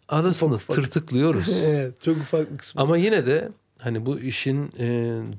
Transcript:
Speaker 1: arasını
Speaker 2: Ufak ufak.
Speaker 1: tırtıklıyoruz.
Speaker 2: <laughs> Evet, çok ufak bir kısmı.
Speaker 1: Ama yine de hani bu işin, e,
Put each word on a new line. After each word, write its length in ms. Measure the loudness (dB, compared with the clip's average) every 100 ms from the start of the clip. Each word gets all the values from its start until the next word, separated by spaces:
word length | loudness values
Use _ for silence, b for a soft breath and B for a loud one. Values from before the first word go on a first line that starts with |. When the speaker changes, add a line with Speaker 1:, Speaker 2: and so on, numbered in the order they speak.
| -4
Speaker 1:
arasını 460 | 0 2 2 2
Speaker 2:
Ufak 160 | 0 0
ufak. 60 | -2
Speaker 1:
tırtıklıyoruz. 720 | 0 -2 0 0 2 2 2
Speaker 2:
<laughs> 160 | 2 2
Evet, 360 | 2 -2 -4
çok 140 | -2 -2
ufak 360 | 0 -2 -2
bir 60 | -6
kısmı. 240 | -10 -2
Speaker 1:
Ama 140 | 2 4
yine 300 | 4 4 2
de 260 | 0 -2 -12 _ _
hani 220 | -4 -4 -2
bu 140 | -4
işin, 520 | -4 -4 -2 -2 -4 -4
e, 80 | -2 0 -2 -4 -8